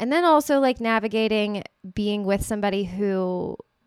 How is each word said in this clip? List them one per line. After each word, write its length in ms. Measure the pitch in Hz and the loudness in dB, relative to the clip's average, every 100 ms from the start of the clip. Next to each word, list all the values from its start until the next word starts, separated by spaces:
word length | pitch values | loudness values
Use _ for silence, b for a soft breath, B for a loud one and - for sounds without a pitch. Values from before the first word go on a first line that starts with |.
And 100 | 240 | -2
then 120 | 311 | 2
also, 340 | 349 302 302 277 | 4 4 4 2
like, 220 | 269 - | 2 0
navigating 800 | 233 226 214 220 220 214 208 202 - _ 190 | 0 0 0 0 0 0 0 -4 -8 _ -12
being 300 | 196 208 208 | -4 -2 -2
with 200 | 196 202 | 0 0
somebody 380 | - 214 202 190 | -2 -2 0 0
who 720 | 190 185 202 190 185 180 180 - - _ | -2 -2 -2 0 -2 -2 -6 -8 -14 _